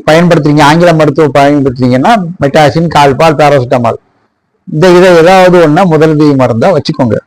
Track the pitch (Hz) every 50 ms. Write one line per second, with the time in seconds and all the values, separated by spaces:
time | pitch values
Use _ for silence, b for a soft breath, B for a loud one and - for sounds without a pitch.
0 | - 156 156 165 180 170 170 160 147 151 147 151 147 143 156 170 175 175 160 156
1 | 156 151 135 160 156 139 135 143 139 143 147 143 135 135 120 120 127 123 127 127
2 | 147 220 240 208 175 165 180 - 143 139 - 160 151 139 - 165 170 160 - 147
3 | 143 139 131 139 160 165 147 151 151 143 143 135 123 127 143 120 117 113 - -
4 | _ _ _ _ _ _ _ _ _ _ _ _ _ - - 156 175 185 175 180
5 | 190 185 175 165 160 180 190 185 185 180 175 175 165 147 151 175 196 175 156 147
6 | 156 160 156 147 151 147 139 131 127 120 113 113 139 196 175 143 - - 160 -
7 | 131 110 104 - _